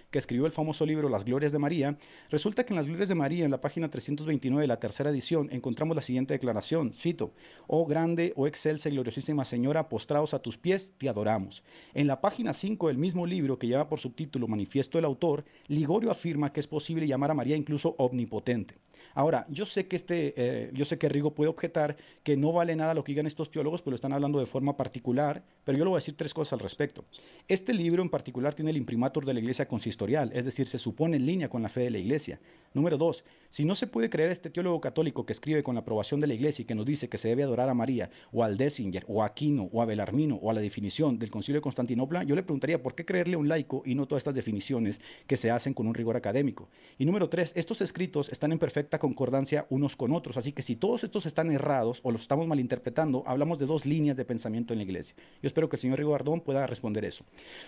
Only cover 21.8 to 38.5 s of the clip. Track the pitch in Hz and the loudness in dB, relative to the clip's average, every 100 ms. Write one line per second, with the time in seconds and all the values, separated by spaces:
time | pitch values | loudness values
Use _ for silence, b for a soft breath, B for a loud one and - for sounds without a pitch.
21.8 | 147 147 B B - 139 147 170 170 160 | 0 -2 B B 0 4 4 4 2 2
22.8 | 156 156 143 143 151 147 151 160 147 170 | 0 0 0 -2 -2 -4 -6 -2 -2 -2
23.8 | 147 123 135 139 143 143 123 139 139 139 | -2 -2 -2 0 2 0 0 0 0 0
24.8 | 123 123 127 123 147 151 b b - 135 | -4 -4 0 2 2 -2 b b 0 2
25.8 | 170 175 - 147 156 - 147 123 98 - | 4 2 0 -6 -6 -4 -2 -4 -4 -2
26.8 | 147 - - B B B - 185 190 220 | -4 -4 -18 B B B -2 0 2 0
27.8 | 170 175 180 147 - 123 139 151 156 156 | 2 2 2 -2 -4 -2 -2 0 0 0
28.8 | 117 117 131 151 135 123 113 127 139 117 | 0 2 2 2 0 0 0 -2 -2 -2
29.8 | 113 - 101 147 123 127 127 131 131 123 | -4 -2 0 0 0 -2 -2 -2 -2 -4
30.8 | 117 104 165 151 131 185 139 123 107 127 | -4 0 2 2 2 0 -2 -2 -2 0
31.8 | 123 107 92 147 113 - B B B 135 | 0 0 0 -2 -2 -12 B B B 0
32.8 | 165 143 165 - b b b - 147 196 | 2 4 2 0 b b b 0 0 0
33.8 | 254 233 226 - 165 180 165 170 180 165 | -2 0 0 2 2 0 -6 -4 0 0
34.8 | 131 156 139 123 - 110 147 156 143 117 | 0 0 0 0 -4 -4 0 2 2 -2
35.8 | - 107 104 147 151 113 147 135 113 110 | 0 -2 0 2 2 2 0 0 -2 -2
36.8 | 107 147 135 104 113 120 139 117 131 123 | 0 -2 -4 -2 0 2 2 2 2 2
37.8 | 117 123 - B B 113 113 | 2 0 -2 B B 0 2